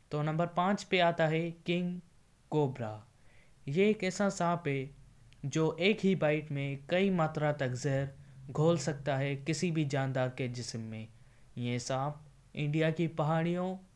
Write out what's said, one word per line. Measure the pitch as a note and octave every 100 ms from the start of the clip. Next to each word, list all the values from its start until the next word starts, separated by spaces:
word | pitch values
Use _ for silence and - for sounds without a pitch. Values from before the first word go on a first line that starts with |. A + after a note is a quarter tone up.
| -
तो | D3
नंबर | D#3 D#3+ E3+
पाँच | F3+ F#3 G3+
पे | - F#3
आता | E3+ E3+ D#3
है | D#3+ E3+
किंग | E3+ - F3 F3+ F3+ - - _ _ -
कोबरा। | D3+ C#3 A#2+ A2 G#2+ - _ - - - - -
ये | D#3 G#3
एक | G#3+
ऐसा | F#3 F3+ G3
सांप | F#3+ E3+ E3+ D3
है | C#3 C3+ - - - - - C#3
जो | D#3 D#3+ D#3
एक | F#3+ G#3+
ही | F#3+ D#3+
बाइट | D3+ D#3 D3+
में | C#3+ C#3 C#3 -
कई | F3+ G3
मात्रा | F3+ D#3 D#3 D3+
तक | D3 C3
जहर | B2 D3 C3+ C#3 - - - -
घोल | B2+ D#3+ E3+
सकता | E3+ C#3 D3 C3+
है | C#3 C#3
किसी | D3+ D#3 F3+
भी | D#3+ C#3+
जानदार | C#3 C3+ C3 B2+
के | C3 B2+
जिस्म | B2 A#2 A2+
में। | A2 A2 A2 - - - - B2+
ये | A#2+ A#2+
सांप | A#2+ C3 C#3+ D3 - - - -
इंडिया | D3 D#3 D#3+
की | D#3+ E3
पहाड़ियों | D#3+ D3+ E3 E3+ F3 F#3 F#3 -